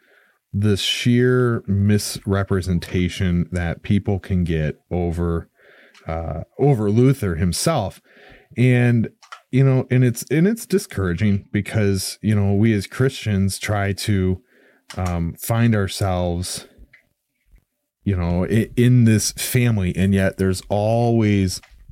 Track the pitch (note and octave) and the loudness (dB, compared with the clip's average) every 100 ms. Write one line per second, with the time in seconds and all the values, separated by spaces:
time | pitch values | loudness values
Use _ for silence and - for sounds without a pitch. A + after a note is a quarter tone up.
0 | _ _ _ _ - G2+ G#2 G2 - - | _ _ _ _ -8 -2 0 0 -2 -2
1 | B2 A#2+ B2+ B2+ B2 A2+ - G2 G2+ G#2 | 2 2 4 2 0 -2 -2 0 2 2
2 | - - G#2 G2 G2 F#2+ F2+ F2 - F#2 | 0 -8 -2 -2 0 -2 0 -2 -2 -2
3 | F2 - F#2+ F2 E2 F2 E2+ - - G2+ | -2 -2 -2 0 -2 -4 -4 -6 -2 -2
4 | G#2 G2 - F#2 E2+ D#2+ D2+ - - F2 | 0 -4 -2 -2 0 0 -2 -6 -8 -4
5 | E2+ E2 E2+ E2 - _ - - _ - | -4 -2 -2 -4 -8 _ -20 -20 _ -18
6 | - E2 E2 D#2+ - - C#3 A#2 G#2 A2 | -10 -8 -8 -10 -10 -2 2 2 2 4
7 | B2+ C3+ G2 D#2+ F#2 - E3 D3+ F#2 - | 4 2 -2 -2 -2 0 -2 -2 -4 -10
8 | _ - - - _ - B2+ B2 B2 A#2 | _ -20 -20 -20 _ 0 2 4 2 2
9 | - _ - - - B2+ C3+ C3 - B2 | -2 _ -20 -20 -4 2 2 2 2 2
10 | B2+ - - D3+ F#3+ A3+ - F#3+ - - | 2 0 -4 0 0 0 -4 -4 -4 -4
11 | F#2+ E2+ G#2+ G2 - G#2+ G2+ A2 G2+ F#2+ | -2 0 0 0 -2 -6 -2 0 0 0
12 | - - G#2+ G#2 G2 G2+ A2+ G#2 - - | -4 -4 0 2 2 2 2 2 -2 -2
13 | C3 - A2 G2 G2 - - G#2 G2 G2 | -2 -2 -2 0 0 -2 -4 -2 -2 -4
14 | - G2 F#2 F#2 _ _ _ _ - - | -2 0 0 -2 _ _ _ _ -16 -8
15 | F2+ E2+ E2+ - - A#2 A#2 G#2+ F#2+ - | -4 -4 -4 -6 -2 2 2 2 -2 -4
16 | G2 F2+ F2+ F2 F2+ - - _ - _ | -2 -2 -2 -4 -6 -10 -14 _ -20 _
17 | _ _ _ _ _ _ _ _ _ _ | _ _ _ _ _ _ _ _ _ _
18 | G2+ F2+ F2 F2 F2+ A2 G2+ - B2 B2 | -4 -2 -2 -2 0 0 0 2 4 6
19 | A2+ G#2+ - - - B2+ A#2+ G#2+ F2+ E2 | 6 4 0 -6 -2 0 2 0 0 0
20 | G2 G2 F#2+ - F#2+ F#2 - G#2 G#2+ A#2 | 2 2 2 0 -2 -2 -2 -2 0 2
21 | A#2 A#2 G#2+ G2+ F#2 - - - - | 2 2 2 2 0 -4 -14 -20 -20